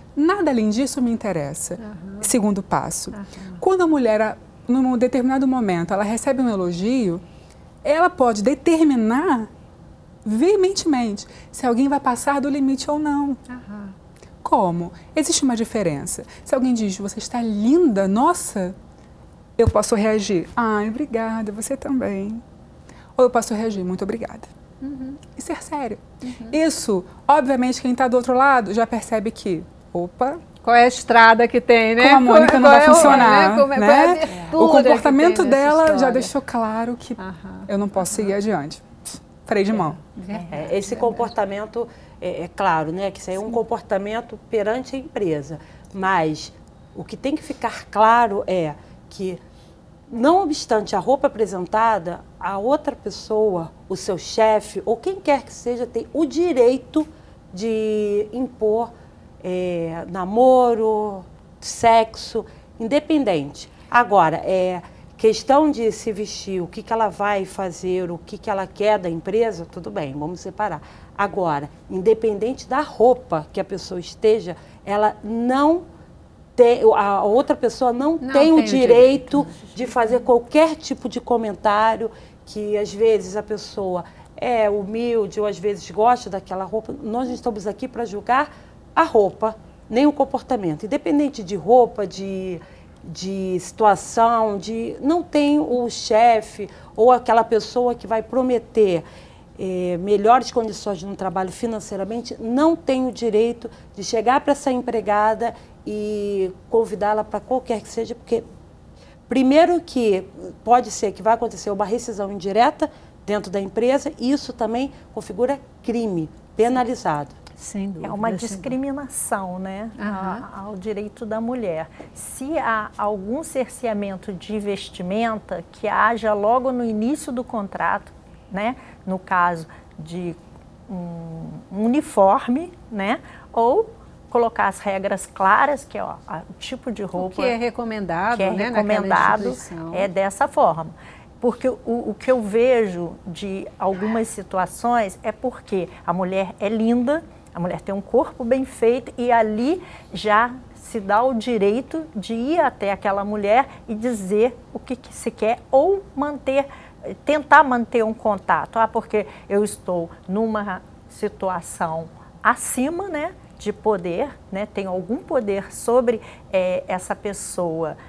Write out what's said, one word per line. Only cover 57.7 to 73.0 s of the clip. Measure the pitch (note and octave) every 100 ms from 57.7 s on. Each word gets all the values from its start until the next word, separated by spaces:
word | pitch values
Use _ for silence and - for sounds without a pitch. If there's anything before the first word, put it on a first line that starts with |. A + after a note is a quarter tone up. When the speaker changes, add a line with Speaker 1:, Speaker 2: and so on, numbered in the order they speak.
| A3 A3 G#3+ G#3 G3+ G#3
Speaker 3:
impor, | A#3 B3+ - A3 A3 A#3 - - - - -
é, | F#3+ F3+ F3+ F3 E3 E3 E3+
namoro, | F#3 F#3 G#3+ C4 B3+ B3 A#3 A3 G#3+ G#3+ G3 F3 - - -
sexo, | - - A#3 A3+ A3+ - - A3+ - - - -
independente. | A3+ C#4+ D4 D#4 A#3+ E3+ C#3 - - - -
Agora, | - A3+ G3+ D#3+ E3
é, | - F#3+ F#3 F3+ - - - -
questão | A3 A3 - C4+ D#4
de | A3+ A3+
se | G#3+ -
vestir, | G3 G#3 - - F#3+
o | F3
que | -
que | -
ela | A3+ A3
vai | - G3+ G3+ F#3
fazer, | - F#3+ E3 F#3 F#3 F3+
o | F3
que | - G#3
que | -
ela | G3 -
quer | - G#3 G#3
da | F3+
empresa, | E3 F3 G#3 A3+ F3 E3+
tudo | - E3
bem, | G3 D3 C#3
vamos | D3+ F3
separar. | F#3+ F3 G#3+ D#3 - - - -
Agora, | G3+ G3 F3 D3 C#3+ - -
independente | F#3+ F#3+ A3 A3+ G3+ A3 C4 -
da | B3+
roupa | D4 -